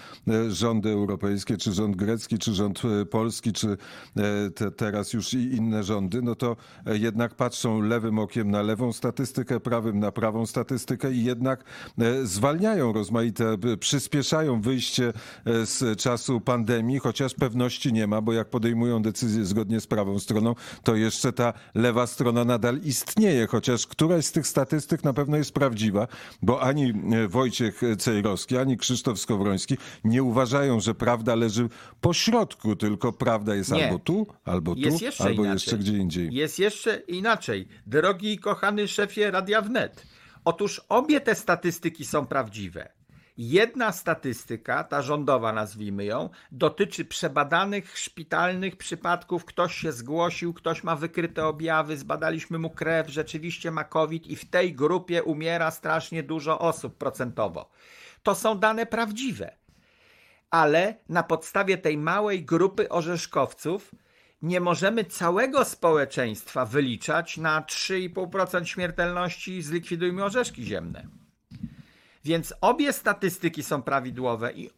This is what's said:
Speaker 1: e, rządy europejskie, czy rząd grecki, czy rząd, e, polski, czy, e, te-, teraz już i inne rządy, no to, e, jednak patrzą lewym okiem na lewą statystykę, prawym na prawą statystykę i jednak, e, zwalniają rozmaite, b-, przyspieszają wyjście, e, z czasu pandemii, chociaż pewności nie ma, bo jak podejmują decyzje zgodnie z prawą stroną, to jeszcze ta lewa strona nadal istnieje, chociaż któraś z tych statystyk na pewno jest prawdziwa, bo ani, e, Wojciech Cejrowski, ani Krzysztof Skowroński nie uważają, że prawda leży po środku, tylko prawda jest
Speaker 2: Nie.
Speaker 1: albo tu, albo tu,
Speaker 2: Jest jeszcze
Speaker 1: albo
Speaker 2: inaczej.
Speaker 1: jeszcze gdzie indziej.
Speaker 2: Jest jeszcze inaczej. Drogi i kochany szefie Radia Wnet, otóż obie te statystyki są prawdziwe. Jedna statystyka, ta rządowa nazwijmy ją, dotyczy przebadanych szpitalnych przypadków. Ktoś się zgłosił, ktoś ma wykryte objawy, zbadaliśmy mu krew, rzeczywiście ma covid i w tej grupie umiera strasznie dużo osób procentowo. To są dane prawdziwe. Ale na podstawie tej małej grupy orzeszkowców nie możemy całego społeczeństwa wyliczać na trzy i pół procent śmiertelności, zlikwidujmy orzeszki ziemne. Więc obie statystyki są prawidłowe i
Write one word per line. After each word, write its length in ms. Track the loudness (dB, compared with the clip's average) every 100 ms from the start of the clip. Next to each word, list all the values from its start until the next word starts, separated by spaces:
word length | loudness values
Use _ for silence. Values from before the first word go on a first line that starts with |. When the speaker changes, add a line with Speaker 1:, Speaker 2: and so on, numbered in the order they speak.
| -20 -6 0
Speaker 1:
e, 240 | 2 0
rządy 380 | 0 0 2 2
europejskie, 680 | 0 0 -2 -2 -2 -2 -2
czy 160 | 0
rząd 220 | 0 0 0
grecki, 420 | 0 -2 -2 -2
czy 160 | 0
rząd, 280 | 0 0 0 0 0
e, 40 | 0
polski, 480 | 0 0 -2 -4
czy, 240 | 0 -2 -2 -6 -20 -8 -2
e, 320 | 0 0 -2
te-, 220 | -2 -4
teraz 420 | -2 -2 -2 -2
już 200 | -2 -2
i 220 | -2 0 0
inne 280 | 0 0
rządy, 380 | 0 0 0 0
no 140 | -2 0
to, 200 | -2 -4 -10 -10 -2
e, 120 | 0
jednak 380 | 2 0 0 0
patrzą 460 | -2 0 0 2
lewym 380 | 2 2 0 0
okiem 320 | 0 -2 0
na 100 | 2
lewą 320 | 2 0 -2
statystykę, 680 | -2 -4 -2 -4 -4 -2 -2
prawym 400 | 0 0 0 0
na 120 | 0
prawą 340 | 0 0 0 -2
statystykę 680 | -2 -2 -4 -2 -2 0
i 120 | 0
jednak, 400 | 0 0 0 -2 -6 -18 -8 0
e, 280 | 2 2 0
zwalniają 680 | 2 2 4 2 2 2
rozmaite, 640 | 2 0 0 0 2 0 2
b-, 200 | 0 0
przyspieszają 840 | 0 0 0 -2 2 2 2 2
wyjście, 520 | 0 0 0 0 0 -2 -10 -8 0
e, 200 | 2 2
z 340 | 0 0 0
czasu 400 | 0 0 0 0
pandemii, 580 | 2 2 2 2 2 0
chociaż 340 | 0 0 -2
pewności 600 | 0 0 2 0 0 0
nie 140 | 2 2
ma, 140 | 0
bo 120 | 2
jak 160 | 0 0
podejmują 520 | 0 2 2 2 2
decyzje 440 | 0 0 0 2 2
zgodnie 340 | 0 0 -2
z 80 | 0
prawą 320 | 0 0 -2
stroną, 360 | 0 2 2 0 -8 -4
to 120 | 2 4
jeszcze 380 | 2 2 -2
ta 200 | 2 0 0 -6 0
lewa 320 | 2 2 0
strona 380 | 0 2 4 2
nadal 340 | 2 2 0
istnieje, 640 | -2 -4 -2 2 4 4 4
chociaż 400 | 2 2 0 0
któraś 380 | 2 2 4 2
z 60 |
tych 160 | 0 0
statystyk 560 | 0 0 0 0 0
na 100 | 2
pewno 240 | 0 2 2
jest 140 | 2
prawdziwa, 560 | 2 2 2 2 2 0 -6 -18 -2
bo 200 | 2 4
ani, 180 | 4 2
e, 400 | 2 0 2 2 2
Wojciech 540 | 2 2 2 -2 0 0 2
Cejrowski, 600 | 2 2 2 0 0 0
ani 200 | 2 0
Krzysztof 420 | 0 0 0 -2
Skowroński 580 | 0 2 2 0 0 -4 -6 -2
nie 200 | 2 4
uważają, 560 | 4 2 2 2 4 2
że 160 | 2 0
prawda 400 | 2 2 2 2
leży 340 | 2 2 -2 -4 -20 0
po 120 | 2
środku, 600 | 2 2 2 2 -2 -2 0
tylko 380 | 0 0 -2
prawda 420 | 0 0 2 0 0
jest 160 | 2
Speaker 2:
Nie. 140 | 2 2
Speaker 1:
albo 140 | 0
tu, 280 | 0 0 -2 -6 -2
albo 300 | -2 0 0
tu, 60 |
Speaker 2:
Jest 200 | 2 0
jeszcze 220 | -2 0
Speaker 1:
albo 200 | 0 2
Speaker 2:
inaczej. 100 | 2
Speaker 1:
jeszcze 240 | 0 -2 -2
gdzie 200 | 0 0
indziej. 360 | 0 0 -2 -2
Speaker 2:
Jest 240 | -2 0
jeszcze 360 | -2 0 -2 -2
inaczej. 720 | -4 -2 0 0 0 -4 -6 -16 -2
Drogi 460 | 2 4 2 -2
i 60 | -2
kochany 480 | -2 0 0 0 -2
szefie 440 | 0 -2 0 0
Radia 300 | 0 2 0
Wnet, 460 | 2 -2 -4 -8 -20 -20 -20 -4 0
otóż 360 | 0 0 -4 2
obie 320 | 2 6 4
te 140 | 2 0
statystyki 680 | 0 0 0 -2 -4 -6 -4
są 200 | -2 0
prawdziwe. 720 | -2 -2 -6 -10 -10 -14 _ _ -20 _ -10
Jedna 500 | 2 4 4 0 -4
statystyka, 920 | -2 -2 -2 -4 -6 -8 -10 -4 -4
ta 180 | -2 -4
rządowa 520 | -2 -2 2 2 2
nazwijmy 520 | -2 -4 -6 -6 -4 -4
ją, 240 | -4 -6 -12 -16
dotyczy 540 | 0 0 2 -2 -4 -8
przebadanych 920 | -4 -2 0 2 2 0 -4 -8 -10
szpitalnych 800 | -12 -12 -4 0 0 0 -6 -8
przypadków. 720 | -10 -6 -2 -2 -2 -6 -4
Ktoś 300 | -2 -2 -2
się 160 | -6
zgłosił, 640 | -6 -4 -2 -2 -2 -6
ktoś 300 | -4 -4 -4
ma 120 | -4 -4
wykryte 500 | -4 -4 -4 -2 -2
objawy, 520 | -2 0 0 0 -4
zbadaliśmy 600 | -4 -2 -2 -4 -6 -6
mu 100 | -6
krew, 400 | -4 0 0 0
rzeczywiście 640 | -4 -6 -6 -8 -8 -6
ma 120 | -6
covid 440 | -2 0 0 -2 -8
i 80 | -14
w 140 | -2
tej 240 | 0 0
grupie 500 | 2 2 2 0 -2
umiera 480 | 0 -2 -2 0 0
strasznie 520 | -2 -2 -2 -2 -6
dużo 360 | -4 -4 -2 0
osób 380 | 0 0 -6 -6
procentowo. 720 | -6 -4 -6 -2 -2 -4 -14 _ -20 -20 -20 -4
To 120 | 0 2
są 240 | 2 2
dane 260 | 2 2 -2
prawdziwe. 680 | -2 -2 -4 -6 -6 -10 -14 _ _ _ _ _ _ _ _ 0
Ale 460 | 4 6 4 2 -2 -4
na 140 | -2
podstawie 540 | 0 -2 0 0 2 2
tej 200 | 0 0
małej 480 | 0 0 0 -2 0
grupy 440 | 2 4 2 0
orzeszkowców 1000 | 0 0 -4 -2 0 0 -2 -6 -6 -8 -20 _ _ _ -8
nie 200 | -2 0
możemy 440 | 2 2 2 2 -2
całego 600 | -2 0 2 2 2 0
społeczeństwa 1000 | 2 4 4 2 -2 -4 -4 -6 -4 0
wyliczać 720 | 2 0 0 0 -2 -2 -4
na 240 | 0 0
trzy 380 | -2 -6 -2 -2
i 100 | -4
pół 180 | -6 -4
procent 420 | -2 0 -2 -4
śmiertelności, 920 | -4 -4 -2 -2 -2 -4 -6 -10 -8
zlikwidujmy 640 | -4 -6 -4 -2 -2 0
orzeszki 420 | -2 0 -2 -4 -6
ziemne. 420 | -6 -6 -10 -14 -20 _ _ -20 -14 -14 -14 -20 _ _ _
Więc 300 | -2 -2 -2 0
obie 320 | 2 4 2
statystyki 720 | 0 0 0 0 0 -4 -4
są 180 | -4 -4
prawidłowe 720 | -2 -2 -2 -4 -2 -2 -4
i 160 | -8 -14